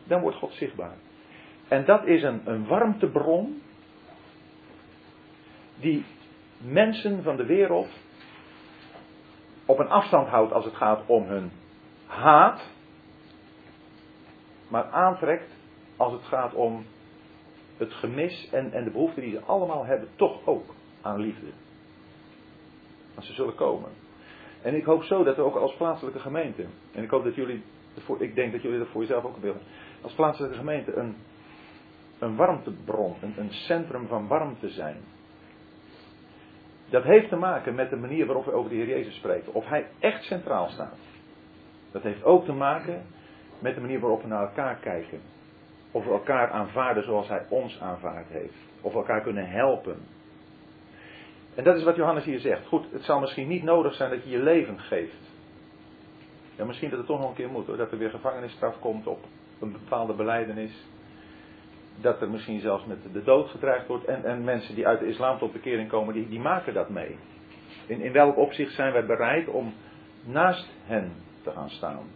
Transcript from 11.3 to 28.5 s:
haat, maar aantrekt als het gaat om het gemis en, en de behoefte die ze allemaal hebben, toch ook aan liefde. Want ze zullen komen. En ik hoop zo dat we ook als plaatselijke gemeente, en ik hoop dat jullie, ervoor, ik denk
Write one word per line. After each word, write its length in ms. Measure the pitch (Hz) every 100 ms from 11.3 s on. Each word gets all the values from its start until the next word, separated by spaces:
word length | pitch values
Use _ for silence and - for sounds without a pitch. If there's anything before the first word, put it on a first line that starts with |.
| 98 92 82 - - - - -
haat, 680 | - 131 151 196 - - - - - - - - - - - - - - - - - - - - - -
maar 160 | 110
aantrekt 680 | 117 - 185 180 143 165 - - - - - -
als 160 | 123
het 100 | 120
gaat 300 | - 135 123
om 320 | - 117 113 110 - - - - - - - - -
het 160 | 110
gemis 560 | - 117 127 175 175 -
en, 200 | 131 131
en 120 | -
de 80 | 113
behoefte 300 | 104 165 160
die 100 | 123
ze 100 | 107
allemaal 440 | - 196 175 156 123
hebben, 220 | 135 107 -
toch 300 | 202 - -
ook 280 | 143 - - - -
aan 180 | - 104
liefde. 280 | 107 110 - - - - - - - - - - - - - - - - -
Want 140 | - -
ze 60 |
zullen 220 | - 127 -
komen. 340 | - - - - - - - - - -
En 140 | 120 151
ik 80 |
hoop 200 | 151 160
zo 200 | - 196
dat 120 | 151 135
we 60 |
ook 140 | 139 -
als 200 | 135 -
plaatselijke 440 | 170 156 127 135
gemeente, 460 | 135 151 151 - 87 - -
en 120 | -
ik 60 | 110
hoop 140 | 131
dat 120 | 120 127
jullie, 280 | 127 120 - - - -
ervoor, 260 | - -
ik 140 | 107 113
denk 160 | 123